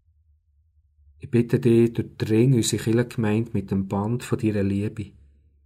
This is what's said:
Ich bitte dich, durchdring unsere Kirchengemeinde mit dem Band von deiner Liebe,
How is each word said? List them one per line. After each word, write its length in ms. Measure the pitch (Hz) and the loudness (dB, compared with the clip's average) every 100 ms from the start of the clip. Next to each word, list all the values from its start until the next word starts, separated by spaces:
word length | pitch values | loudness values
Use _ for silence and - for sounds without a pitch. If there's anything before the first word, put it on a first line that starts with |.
| _ _ _ _ _ _ _ _ _ _ _ _ | _ _ _ _ _ _ _ _ _ _ _ _
Ich 60 | - | -4
bitte 280 | 117 117 117 | 0 0 2
dich, 360 | 123 117 117 | 4 4 4
durchdring 580 | 117 107 - 101 110 123 | 2 -8 -6 0 2 4
unsere 300 | 127 107 104 | 4 2 -2
Kirchengemeinde 680 | - 113 120 - 110 107 117 | 0 0 0 -2 -2 0 -2
mit 160 | 104 95 | -6 -4
dem 180 | 98 95 | -4 -2
Band 340 | 101 104 123 | -4 -4 -6
von 160 | - 113 | -4 -2
deiner 240 | 110 104 | -2 0
Liebe, 500 | 98 98 104 - 101 - _ _ _ _ | -2 -2 -4 -6 -14 -14 _ _ _ _